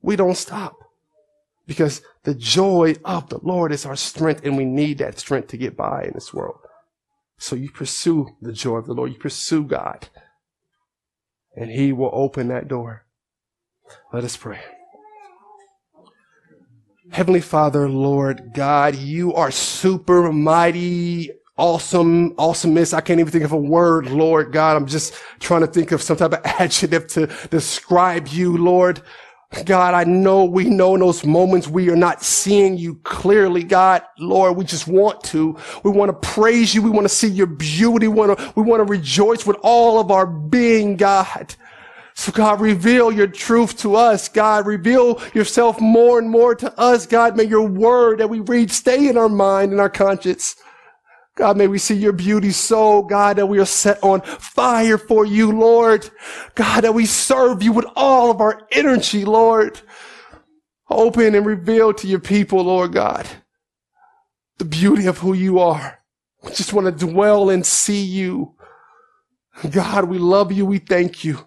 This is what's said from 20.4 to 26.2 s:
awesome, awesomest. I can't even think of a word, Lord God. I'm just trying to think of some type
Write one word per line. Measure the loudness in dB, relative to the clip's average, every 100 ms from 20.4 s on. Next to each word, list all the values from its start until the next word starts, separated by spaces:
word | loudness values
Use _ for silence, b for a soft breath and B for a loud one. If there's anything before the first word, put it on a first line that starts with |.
| 2 2 2 0 -4 -4 -4 -6 -8 -14 _ -2
awesome, | 0 0 -2 0 2 2 0 0
awesomest. | -2 0 0 2 2
I | -2
can't | 0 0
even | 2
think | 0
of | -2
a | -4
word, | 0 2 2 2 0
Lord | 0 2 2 0
God. | 0 2 0
I'm | -2
just | -6 -8 B B B
trying | -2 0
to | 0
think | -2 -2
of | -4
some | -2
type | -2